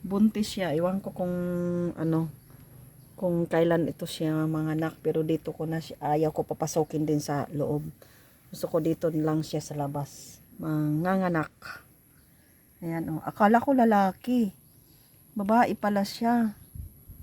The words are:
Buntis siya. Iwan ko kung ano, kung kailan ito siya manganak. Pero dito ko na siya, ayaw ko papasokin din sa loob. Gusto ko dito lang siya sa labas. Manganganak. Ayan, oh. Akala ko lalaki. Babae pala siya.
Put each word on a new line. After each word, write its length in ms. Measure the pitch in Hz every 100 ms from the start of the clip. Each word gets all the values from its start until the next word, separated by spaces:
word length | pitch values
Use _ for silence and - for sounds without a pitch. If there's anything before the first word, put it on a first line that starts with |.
| 185
Buntis 480 | 196 214 208 214
siya. 160 | - 180
Iwan 320 | 147 180 196
ko 80 | 196
kung 240 | - 180 180 175 175 175 175 175 -
ano, 320 | 160 160 160 - - - - - - - - -
kung 240 | 180 170 170
kailan 400 | 165 170 165 165
ito 160 | - 170
siya 400 | - 156 156 156
manganak. 480 | 160 156 156 160 -
Pero 240 | 156 156 160
dito 240 | 160 -
ko 160 | - 160
na 160 | 160
siya, 160 | 156 -
ayaw 320 | 147 151 156
ko 160 | 160 -
papasokin 560 | 160 160 - 151 156
din 160 | 151 147
sa 320 | 147 143 -
loob. 320 | 147 139 147 156 - - - - _ _
Gusto 160 | - 170
ko 80 | 170
dito 320 | 160 160 170
lang 320 | 156 156 156
siya 160 | 151 156
sa 160 | -
labas. 640 | 147 143 143 143 - - - - -
Manganganak. 880 | 160 156 151 151 175 190 185 165 - _ - - _ _ _ _ _ _ _ _ _ _ 165
Ayan, 320 | 165 160 156
oh. 20 | -
Akala 320 | - 208 233
ko 160 | 233
lalaki. 800 | 262 226 208 190 - - 247 208 - _ _ _ _ _ _ _
Babae 400 | - 202 226 240
pala 320 | 214 208 202 196
siya. 480 | - 233 240 220 208 - - - - - -